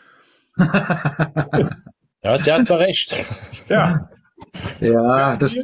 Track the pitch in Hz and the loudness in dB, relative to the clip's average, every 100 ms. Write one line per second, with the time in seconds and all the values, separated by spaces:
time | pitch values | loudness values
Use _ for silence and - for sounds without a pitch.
0 | _ _ _ _ _ - 165 196 196 175 | _ _ _ _ _ 0 0 0 -2 -4
1 | 151 - 147 156 143 147 151 - - _ | -4 -4 0 0 0 -2 -2 -6 -18 _
2 | _ _ 98 131 147 214 233 170 185 - | _ _ -2 0 2 2 2 2 2 0
3 | - - - - - - - 214 180 160 | -6 -8 -10 -12 -16 -14 -2 2 2 0
4 | - - _ _ - - - - 113 117 | -4 -20 _ _ -20 -12 -12 -2 2 2
5 | 120 135 139 113 143 240 | 4 4 2 0 -2 -2